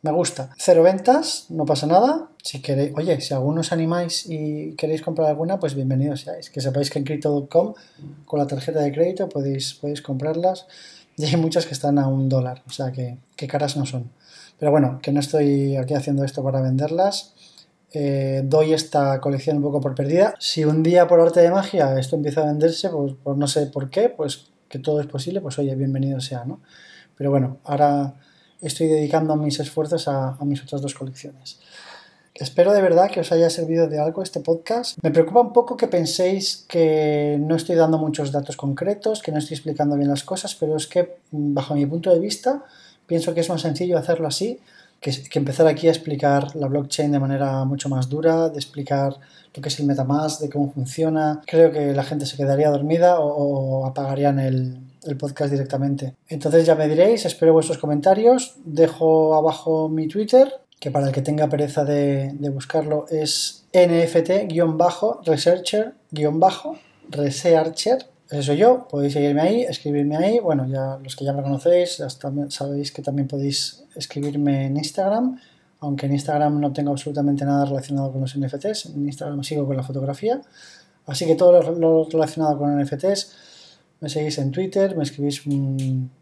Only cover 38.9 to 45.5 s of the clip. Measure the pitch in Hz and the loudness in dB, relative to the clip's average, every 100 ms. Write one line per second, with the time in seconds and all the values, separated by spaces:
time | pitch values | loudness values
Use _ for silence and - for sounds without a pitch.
38.9 | 202 220 214 - 151 151 160 - 143 147 | -2 -4 -4 -4 -6 -6 -8 -8 -2 -2
39.9 | 143 143 139 - - 147 - 156 156 143 | 0 0 -2 -4 -8 -8 -6 -4 -4 -2
40.9 | 180 175 - _ 151 147 143 135 147 139 | -2 -2 -6 _ -6 -2 -2 -2 -2 0
41.9 | 165 180 170 202 - 262 277 - - - | -2 2 2 2 -4 -2 -4 -8 -20 -20
42.9 | _ _ 170 165 165 165 170 165 143 180 | _ _ -2 0 -2 -2 -2 -2 -2 0
43.9 | 170 160 165 156 - 208 247 _ _ _ | 0 0 -2 -2 -4 -4 -6 _ _ _
44.9 | _ - 131 - 151 139 | _ -8 -8 -4 -2 -2